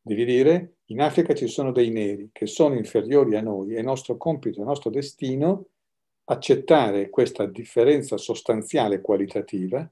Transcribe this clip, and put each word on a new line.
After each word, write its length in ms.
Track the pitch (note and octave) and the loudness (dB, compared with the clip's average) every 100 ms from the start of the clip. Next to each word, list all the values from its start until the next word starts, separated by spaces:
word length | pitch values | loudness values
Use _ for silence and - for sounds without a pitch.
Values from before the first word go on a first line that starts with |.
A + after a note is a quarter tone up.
Devi 240 | - G#2+ | -6 -4
dire, 540 | A#2+ B2+ C3+ F3 F3+ _ _ | 0 4 4 4 -2 _ _
"In 140 | A2 | -2
Africa 340 | D3 D3 E3 | 0 2 0
ci 120 | C#3+ A#2+ | 0 -2
sono 240 | - C3+ | -4 -2
dei 200 | B2 A#2 | 2 2
neri 400 | A2+ G#2 G2+ G#2+ | 0 -2 -4 -10
che 140 | - G#2+ | -8 -8
sono 280 | - D3+ | 2 2
inferiori 640 | C3 G#2+ A2+ G#2 C#3+ B2+ G#2+ | 2 -2 -2 2 2 4 0
a 60 | |
noi, 320 | A2 G2+ G2 | -2 -6 -6
è 80 | A2+ | -6
nostro 340 | A#2+ C3 - B2 | -4 -6 -6 -6
compito, 440 | E3 D3+ B2 G2 | -4 -4 -6 -6
è 40 | |
nostro 260 | G#2 C#3+ A#2 | -6 -4 -4
destino 760 | B2+ C#3 - C3+ C3 D#3 G3 G3 _ _ _ _ _ | -6 -8 -8 -6 0 0 0 -6 _ _ _ _ _
accettare 880 | - - - C3 - D#3 A#2 G2+ G2 | -6 -6 2 2 6 4 6 0 -2
questa 360 | - B2 - G2+ | 0 0 0 -6
differenza 720 | F#2+ A2+ - A#2 D3 - G#2 | -6 -4 2 4 4 0 -8
sostanziale 800 | - A2 - A2+ G#2+ D#3 A2 G2 | -6 -8 -2 -4 -2 -2 0 -2
e 40 | |
qualitativa 880 | F#2+ G2 G2 G#2+ F#2+ G2+ F#2 B2 E3 | 0 -2 0 -6 -6 -6 -4 -6 -8